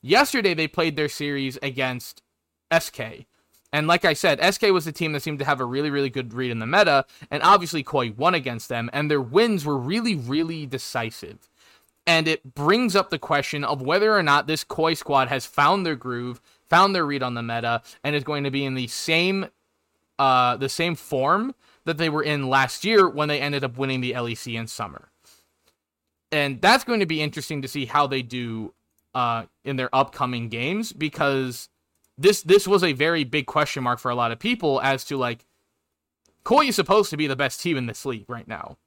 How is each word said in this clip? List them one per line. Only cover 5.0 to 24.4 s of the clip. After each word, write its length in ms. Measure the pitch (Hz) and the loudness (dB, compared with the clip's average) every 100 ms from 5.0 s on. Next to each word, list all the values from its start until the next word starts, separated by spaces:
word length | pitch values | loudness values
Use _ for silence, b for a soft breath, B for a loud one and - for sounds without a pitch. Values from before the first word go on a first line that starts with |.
| 160 | -4
that 80 | 147 | -4
seemed 180 | 160 147 | -6 -4
to 80 | 139 | -2
have 140 | 139 | 0
a 40 | 123 | 0
really, 260 | 131 147 | -2 -2
really 180 | 143 139 | 0 -2
good 240 | 131 123 | -4 -8
read 160 | 113 127 | -6 -4
in 80 | 117 | -4
the 80 | 113 | 0
meta, 400 | 180 185 139 131 B B | 4 4 4 2 B B
and 140 | 143 | 0
obviously 400 | 165 202 175 160 | 4 4 2 -6
Koi 280 | 135 147 120 | -2 -2 -2
won 220 | 107 160 | 0 0
against 360 | 175 127 117 - | 0 -4 -8 -6
them, 200 | 120 117 | -6 -4
and 200 | 139 151 | -2 0
their 100 | 147 | 0
wins 420 | 123 151 233 202 | 2 2 2 2
were 140 | 147 143 | 0 -2
really, 380 | 127 208 240 175 | -2 -2 -2 -2
really 500 | 120 143 165 165 143 | -2 -4 -4 -6 -8
decisive. 840 | 127 - 123 113 - 78 - _ b b b b _ - | -10 -6 -6 -6 -8 -16 -18 _ b b b b _ 2
And 200 | 165 160 | 2 2
it 280 | 160 131 - | -2 -6 -2
brings 400 | 147 214 247 190 | 2 4 4 2
up 160 | 196 | 0
the 80 | 156 | -4
question 440 | - 147 135 147 | 0 -2 0 -4
of 200 | 135 143 | -4 -4
whether 340 | 131 175 214 214 | 0 2 4 4
or 60 | |
not 240 | 156 143 143 | 4 2 2
this 160 | 156 | -4
Koi 320 | - - 160 165 | -4 0 0 0
squad 320 | - 139 127 | 2 2 2
has 180 | 135 - | -2 -4
found 400 | - 143 196 175 | 2 4 4 0
their 100 | 143 | -4
groove, 460 | 127 120 123 123 b b _ | -6 -8 -8 -10 b b _
found 280 | 165 196 185 | 4 6 4
their 100 | 151 | 0
read 160 | 143 | -2
on 140 | 127 120 | -4 -4
the 80 | |
meta, 400 | 117 117 120 117 B B | -4 -4 -2 -2 B B
and 120 | 139 147 | -4 -2
is 80 | |
going 200 | 139 147 143 | -2 -4 -2
to 60 | |
be 140 | 135 139 | -2 -4
in 80 | |
the 140 | 131 123 | -4 -6
same, 580 | - - 165 180 196 185 _ _ _ _ _ _ - | -6 0 2 2 0 -4 _ _ _ _ _ _ 0
uh, 400 | 135 127 123 123 | 4 4 4 0
the 120 | 135 | -4
same 260 | - 170 165 | -2 -4 -4
form 580 | - 135 135 185 254 - b b - | -4 -2 2 2 0 -8 b b -6
that 140 | 160 | -2
they 100 | 165 | 0
were 140 | 151 | 0
in 260 | 151 147 135 | -2 -2 2
last 340 | 135 131 - | 2 2 -2
year 240 | 196 220 185 | 2 6 4
when 200 | 143 151 | 4 -2
they 120 | 147 | 0
ended 240 | 143 143 | -2 -2
up 140 | 131 123 | -4 -4
winning 240 | 135 131 | -4 -2
the 140 | 123 123 | -2 -4
L 120 | 120 | -4
E 60 | |
C 220 | 113 | -6